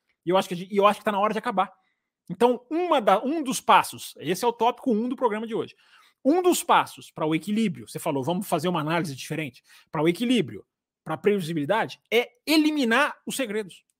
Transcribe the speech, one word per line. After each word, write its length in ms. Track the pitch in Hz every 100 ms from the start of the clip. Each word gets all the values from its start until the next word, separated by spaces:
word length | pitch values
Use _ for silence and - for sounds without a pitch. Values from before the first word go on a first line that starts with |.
| _ _ 165
e 20 |
eu 80 | 190
acho 120 | 190
que 60 |
a 20 | 175
gente, 120 | 185
e 60 | 202
eu 100 | 202
acho 120 | 202
que 60 |
tá 60 | 220
na 80 | 202
hora 140 | 208
de 60 | 214
acabar. 340 | 247 196 196 _ _ _ _ _ -
Então, 320 | 175 240 240 -
uma 320 | 320 359 294
da, 240 | 208 240
um 180 | 240 330
dos 160 | 262 202
passos, 560 | - 190 - 120 - -
esse 260 | 139 180
é 40 | 240
o 40 |
tópico 400 | 233 233 240 262
um 160 | 214 247
do 80 | 247
programa 300 | 247 214 226
de 80 |
hoje, 200 | 214 120 - _ _ _ _
um 200 | 262 349
dos 200 | 359 -
passos 480 | - 196 127 - -
para 140 | -
o 100 | 156
equilíbrio, 540 | 160 190 214 214 127 -
você 100 | 160
falou, 240 | 170 139
vamos 240 | 131 180 208
fazer 220 | 170 175
uma 140 | 175
análise 340 | 151 170 160 131
diferente, 460 | - 151 147 - _ - _
para 120 | 156
o 60 | 160
equilíbrio, 540 | 175 240 247 131 98 - _ _ _
pra 140 | - 160
previsibilidade, 840 | - 208 160 165 143 214 156 - _
é 160 | 226 240 _ -
eliminar 720 | 320 302 302 233 233 285 -
os 100 | -
segredos. 480 | - 247 202 185 - _